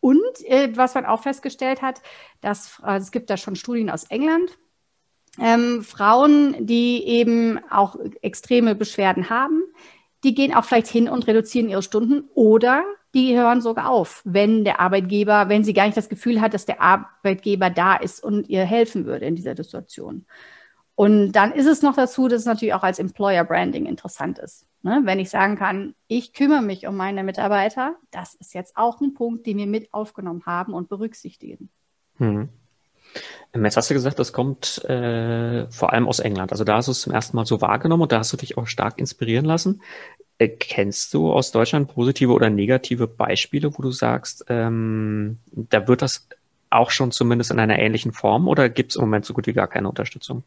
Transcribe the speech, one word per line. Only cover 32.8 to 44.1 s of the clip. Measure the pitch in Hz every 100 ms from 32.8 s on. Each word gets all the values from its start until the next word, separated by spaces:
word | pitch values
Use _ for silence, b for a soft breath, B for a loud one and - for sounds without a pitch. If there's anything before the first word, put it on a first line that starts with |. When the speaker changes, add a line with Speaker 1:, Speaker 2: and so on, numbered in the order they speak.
| _ _ B B B B B
Speaker 2:
Ähm, | 120
jetzt | 104 120
hast | -
du |
gesagt, | 139 127 143
das | 127
kommt, | - 131 139 - -
äh, | - 127 120 117 117 117 117 120 117
vor | - -
allem | 117 120
aus | -
England. | 110 98 92
Also | 95
da | 104 107
hast | 131
du |
es | 127
zum | -
ersten | - -
Mal | 117 113
so | 110
wahrgenommen | 98 117 165 165
und | 160
da | 117
hast | 113
du | 135
dich | 135 -
auch | 113
stark | - 104 -
inspirieren | 123 - 113 117 151
lassen. | 165 185 190 B B B B _ _
Äh, | 110
kennst | - - - 101 98 -
du | 151 156
aus | - 127
Deutschland | 113 117 151 139
positive | - 123 131 127
oder | 120 113
negative | 104 101 127 - 123 113
Beispiele, | - 110 95 - 143 147 -
wo |
du | 135
sagst, | 123 120